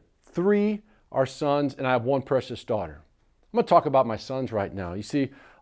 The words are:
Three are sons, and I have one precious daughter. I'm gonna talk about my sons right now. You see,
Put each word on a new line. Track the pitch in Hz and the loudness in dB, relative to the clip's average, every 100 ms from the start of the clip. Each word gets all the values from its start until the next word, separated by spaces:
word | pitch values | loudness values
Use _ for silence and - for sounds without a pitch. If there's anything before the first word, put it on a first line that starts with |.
| _ _ | _ _
Three | - - 190 208 208 208 _ _ _ | -10 -2 2 4 2 -2 _ _ _
are | 135 131 | -2 -2
sons, | - 147 143 143 | 0 0 2 0
and | 139 131 | -2 0
I | |
have | 127 | 0
one | 117 139 | 2 -2
precious | 131 131 - 117 | 0 -2 -2 -12
daughter. | - 107 82 76 - _ _ _ _ | -4 -4 -4 -10 -20 _ _ _ _
I'm | 233 | -2
gonna | - | 4
talk | 170 151 | 4 6
about | 135 117 | 2 2
my | 107 | -2
sons | - 131 120 | -6 -6 -4
right | 110 98 | -2 -2
now. | 95 87 | -4 -8
You | 95 | -8
see, | - 147 135 - - - | -4 -2 -2 -4 -20 -2